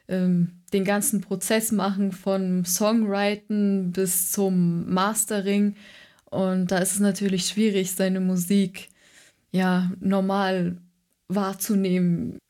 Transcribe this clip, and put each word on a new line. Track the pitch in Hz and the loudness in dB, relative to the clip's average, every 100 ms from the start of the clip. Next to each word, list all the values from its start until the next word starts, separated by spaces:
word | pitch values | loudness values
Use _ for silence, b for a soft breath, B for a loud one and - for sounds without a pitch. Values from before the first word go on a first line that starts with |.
| - | -6
ähm, | 185 180 175 175 - - | -2 2 2 0 -4 -4
den | 202 | 0
ganzen | 190 202 202 202 | 2 0 0 -4
Prozess | - 190 - 220 220 | -4 -6 0 0 0
machen | 208 190 196 196 | 0 0 0 -2
von | 185 202 190 185 180 | -2 -2 -2 0 0
Songwriting | 175 - 208 226 208 196 202 208 - 208 202 196 180 | 0 0 2 2 0 0 0 -2 -4 0 2 2 0
bis | 180 185 - - | -2 0 0 -2
zum | - 190 185 175 170 - | 0 2 2 2 0 -2
Mastering. | 180 196 220 - 214 190 202 208 208 B B B B _ | 0 0 0 -2 -2 0 2 0 -2 B B B B _
Und | - 190 185 180 | -2 0 0 0
da | 190 | 0
ist | 190 | 0
es | 190 | 2
natürlich | 202 190 202 185 - | 0 2 -2 -2 -2
schwierig, | 208 220 196 190 | 0 2 2 -2
seine | - 190 185 | -2 -2 0
Musik, | 185 185 175 202 190 - - b b b b b b | 0 0 2 2 0 -4 -20 b b b b b b
ja, | 185 185 180 180 - | 0 2 2 0 -2
normal | 190 196 190 196 190 190 175 180 - _ _ _ _ | 0 0 2 0 0 0 -2 -4 -14 _ _ _ _
wahrzunehmen, | 190 190 196 - 202 190 180 175 170 - - - | -2 -2 -4 -2 0 2 2 2 0 -4 -10 -8